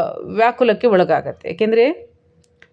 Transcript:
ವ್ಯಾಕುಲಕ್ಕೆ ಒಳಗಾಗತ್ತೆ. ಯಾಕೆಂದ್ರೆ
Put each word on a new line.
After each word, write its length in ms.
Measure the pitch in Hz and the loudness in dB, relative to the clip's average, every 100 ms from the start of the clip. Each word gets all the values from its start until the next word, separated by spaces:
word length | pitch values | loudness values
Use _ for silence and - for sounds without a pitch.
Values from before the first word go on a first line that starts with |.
| - - | -2 -6
ವ್ಯಾಕುಲಕ್ಕೆ 680 | - 190 226 240 240 214 247 | -8 0 0 2 0 2 2
ಒಳಗಾಗತ್ತೆ. 640 | 185 160 147 143 - - | 2 2 0 -4 -10 -10
ಯಾಕೆಂದ್ರೆ 560 | 175 220 226 262 415 - _ _ _ _ _ _ | -4 0 2 2 -2 -12 _ _ _ _ _ _